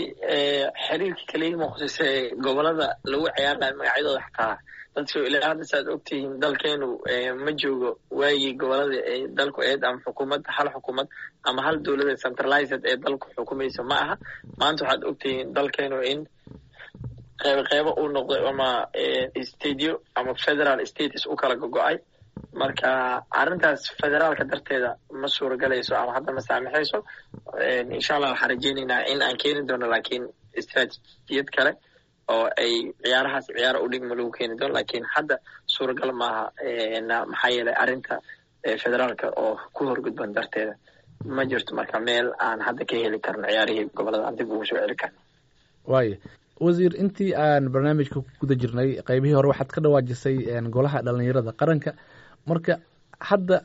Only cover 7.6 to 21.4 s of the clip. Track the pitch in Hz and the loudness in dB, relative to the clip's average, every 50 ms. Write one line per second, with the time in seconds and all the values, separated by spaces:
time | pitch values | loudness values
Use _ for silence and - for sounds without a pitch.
7.6 | - 139 135 127 123 120 113 - _ _ 131 135 139 147 147 139 135 135 123 135 | 0 0 0 0 0 -2 -2 -4 _ _ -2 2 2 4 4 2 2 -2 -2 -2
8.6 | 135 131 131 139 143 139 135 123 - 120 120 127 135 135 - 135 139 143 139 - | 0 0 2 2 2 2 0 0 -2 -2 -2 -4 -4 -2 -2 0 0 0 0 0
9.6 | - - 143 139 123 127 127 - - 127 - - 139 135 143 147 151 - - - | 0 0 2 2 0 0 -2 -2 -6 -8 -6 -4 -2 -2 -2 -2 -2 -4 -2 0
10.6 | 147 - - 135 - - 127 131 139 - - - - - - _ - 120 123 131 | 0 0 -2 -4 -6 -6 -4 -4 -4 -6 -8 -14 -18 -18 -18 _ -4 -2 -2 0
11.6 | 135 151 160 151 - 143 139 135 139 143 131 - - 127 123 - 135 135 143 147 | 0 0 0 0 0 0 0 2 2 0 0 0 -2 -4 -4 -2 0 2 2 2
12.6 | 143 127 135 131 - 156 175 - - 143 139 135 - - - - - - 139 135 | 2 0 -2 -2 0 0 0 0 0 -2 -4 -4 -6 -10 -8 -8 -6 -4 -4 -4
13.6 | 135 131 - - 120 127 143 - 147 147 - - - - - - - - - - | -4 -4 -4 -4 -4 -2 0 0 0 -2 -4 -6 -8 -12 -16 -16 -16 -16 -4 0
14.6 | 135 143 156 156 151 135 135 - - - 143 - - 135 131 131 131 - - 139 | 0 2 2 2 0 0 0 0 0 -4 -4 -4 -2 -2 -2 -2 -4 -2 0 0
15.6 | 143 139 - - 143 139 135 131 127 131 139 151 156 - _ _ _ - - - | 0 0 0 -2 -2 -2 -2 -2 -2 -2 -2 -4 -6 -10 _ _ _ -20 -20 -20
16.6 | - - _ - - - - - - - - 139 - - - - - 143 139 139 | -20 -20 _ -20 -20 -20 -16 -14 -12 -12 -12 -14 -18 -16 -8 -2 0 2 2 2
17.6 | 131 - 147 147 151 156 147 156 156 147 143 135 127 131 139 - - 135 135 135 | 2 2 2 2 2 2 2 0 0 0 0 -2 0 0 0 2 2 0 0 2
18.6 | 135 127 123 113 - - - - - - - 127 127 131 - 131 127 - - - | 2 2 2 0 -2 -2 -4 -2 -2 0 0 0 -2 -2 -4 -6 -8 -8 -8 -6
19.6 | - 147 139 135 147 160 160 - - _ _ 123 127 131 123 - - 156 151 143 | -4 -2 0 0 0 0 0 -2 -6 _ _ -2 -2 -2 -4 -2 0 0 2 4
20.6 | 147 143 131 123 - - - - 151 143 - - - - 151 - | 4 4 2 2 0 -4 -2 -2 -2 -2 -2 -4 -6 -4 -2 0